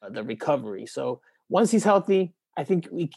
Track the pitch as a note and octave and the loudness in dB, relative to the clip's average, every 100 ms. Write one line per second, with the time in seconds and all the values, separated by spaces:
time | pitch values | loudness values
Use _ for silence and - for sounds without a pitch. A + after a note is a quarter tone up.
0 | G2+ A2 A2 A2 - C#3+ G#2+ G2 A2+ C3+ | -12 -10 -8 -6 -2 -2 -2 -10 -10 -8
1 | B2+ B2 _ _ - F#3 A3 A3+ G3+ G3+ | -6 -8 _ _ -2 2 4 4 6 4
2 | F3+ F#3+ F3+ _ _ - D3 F#3 - E3 | 4 2 0 _ _ -6 0 0 -2 -6
3 | D#3 | -6